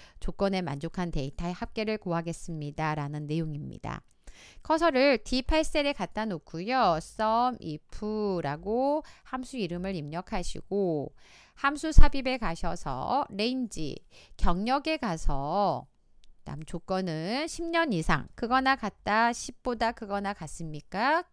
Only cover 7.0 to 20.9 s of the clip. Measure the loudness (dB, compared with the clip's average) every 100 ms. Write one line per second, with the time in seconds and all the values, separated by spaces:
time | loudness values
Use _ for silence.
7 | -2 -4 0 2 0 -2 -8 -10 -12 -8
8 | -6 -4 -2 -2 -4 -6 -4 0 0 -2
9 | -4 -16 -12 -10 -8 -6 -4 -4 -6 -6
10 | -6 -8 -6 -4 -4 -6 -4 -2 0 -2
11 | -4 -12 -20 -20 -20 -4 -2 -2 10 12
12 | 12 12 0 -2 -4 -4 -4 -4 -4 -4
13 | -2 -2 -2 -2 -2 -2 -6 -6 -6 -8
14 | -16 -20 -20 2 4 4 2 0 0 -2
15 | -2 0 2 2 0 2 2 0 -6 _
16 | _ -20 -20 -20 -14 -12 -10 -10 -4 -4
17 | -2 -4 -4 -6 -6 -8 -4 0 0 0
18 | 0 0 -2 -8 -2 0 2 0 -2 -6
19 | -2 2 2 -2 -10 -8 -6 -2 -2 -2
20 | -6 -4 -4 -6 -10 -10 -10 -10 -8